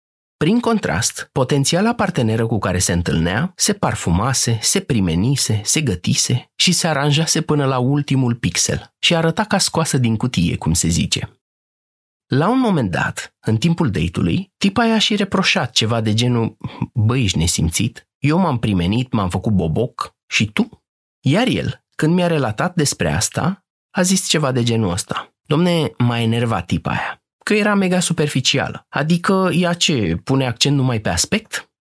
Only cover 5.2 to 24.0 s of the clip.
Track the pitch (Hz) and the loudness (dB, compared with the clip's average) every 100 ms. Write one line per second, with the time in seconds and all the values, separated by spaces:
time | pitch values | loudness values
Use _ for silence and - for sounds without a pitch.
5.2 | 120 139 - 104 - 160 135 87 113 - | 0 0 0 -2 0 -2 0 -2 -2 0
6.2 | - 123 - - 185 170 165 139 147 143 | 0 -2 -4 -2 0 2 0 0 2 2
7.2 | 160 160 160 147 135 127 127 143 143 135 | 2 0 0 2 2 0 0 0 0 0
8.2 | 123 120 87 - - - - - - 165 | 0 0 -2 -2 -2 -4 -8 -4 0 2
9.2 | 165 160 - 196 - 165 156 135 117 110 | 2 0 0 0 0 0 0 2 2 0
10.2 | 143 - 82 82 78 82 80 82 - - | 0 0 0 0 -2 0 0 0 0 -4
11.2 | - _ _ _ _ _ _ _ _ _ | -6 _ _ _ _ _ _ _ _ _
12.2 | - 131 180 262 233 165 101 73 - - | -4 0 2 2 2 2 0 -2 -4 -6
13.2 | - _ - 110 170 165 139 95 82 92 | -12 _ -2 0 0 0 0 0 -2 -2
14.2 | 85 165 190 - 196 240 226 226 - 208 | 0 -2 -4 -2 -2 2 2 2 0 -2
15.2 | 196 190 185 185 131 - 113 117 110 110 | 0 0 0 0 0 -2 0 0 0 2
16.2 | 123 120 113 - - - - - 110 131 | 2 2 -2 -6 -12 -8 -6 0 2 2
17.2 | 98 - 85 - 82 - 110 - _ _ | 0 0 0 0 0 0 -2 -4 _ _
18.2 | 143 170 175 117 110 92 87 117 127 113 | 0 2 2 0 0 0 2 0 0 -2
19.2 | 92 92 120 95 80 87 131 - - _ | -2 -2 0 2 2 0 -2 -4 -10 _
20.2 | - - - - 240 - _ _ _ _ | -4 -2 0 0 -2 -4 _ _ _ _
21.2 | 127 185 247 92 113 - _ - 156 180 | 0 2 2 0 -4 -6 _ -2 2 2
22.2 | 175 156 117 - 175 175 139 - 82 73 | 2 0 -2 -2 -2 0 -2 0 -2 0
23.2 | - 107 147 196 _ _ _ - | -2 -2 -2 -4 _ _ _ -2